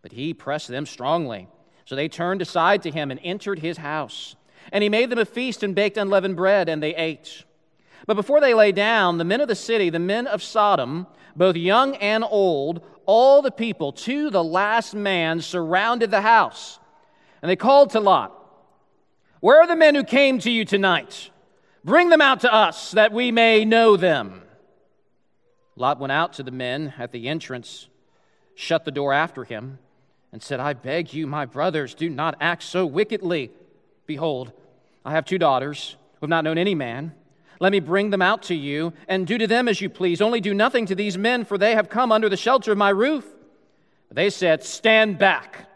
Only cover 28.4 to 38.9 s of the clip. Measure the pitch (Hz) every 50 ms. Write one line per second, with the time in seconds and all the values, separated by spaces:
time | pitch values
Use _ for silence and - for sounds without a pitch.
28.4 | _ _ _ - - - 165 156 - 156 139 143 143 139 139 143 160 165 - 139
29.4 | 117 _ 120 107 117 131 135 131 _ _ _ _ _ _ _ _ _ _ - 110
30.4 | - - 143 123 131 147 143 120 - 127 143 170 170 - - 151 160 135 147 151
31.4 | 143 123 _ 131 151 185 151 156 143 120 - - 160 170 147 127 156 165 151 -
32.4 | 151 165 175 160 - - - 185 185 156 131 170 214 214 226 202 190 175 175 156
33.4 | 135 - _ _ _ _ _ _ _ _ _ _ _ - 156 139 160 160 143 127
34.4 | 123 117 - _ _ _ _ _ _ _ _ _ _ 127 151 160 151 - 185 185
35.4 | 175 151 135 127 131 147 147 - - - - _ _ _ _ _ - 151 165 165
36.4 | 156 156 160 165 175 202 196 156 135 117 117 131 151 165 - _ _ _ _ _
37.4 | _ _ _ _ 170 190 202 196 156 139 180 196 202 214 196 190 180 185 214 202
38.4 | - - 180 156 139 143 143 147 160 170